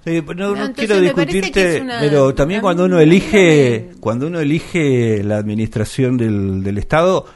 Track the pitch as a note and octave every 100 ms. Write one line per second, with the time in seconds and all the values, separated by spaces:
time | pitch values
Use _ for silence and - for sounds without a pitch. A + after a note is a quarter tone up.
0 | E3 E3 D3+ F3 G3+ G3+ G#3 C4 G#3+ G3
1 | F3+ F3+ - F#3+ F#4+ G3 F3+ D#3 - -
2 | D3 D3 C3+ C3+ C#3+ G#3 G3 F3 F#3 F3
3 | D#3 F#3+ - G#3 F3 D3+ B2+ A2+ A#2 -
4 | A2 A#2 D3+ E3+ D3 D#3 - F3 C#3+ B2+
5 | A#2 G#2 G2+ G#2+ G#2+ G#2+ A2 A2 G#2 -
6 | B2+ B2+ A2+ G#2 G2 F#2+ G2 G2+ - D#3
7 | F3+ F3+ -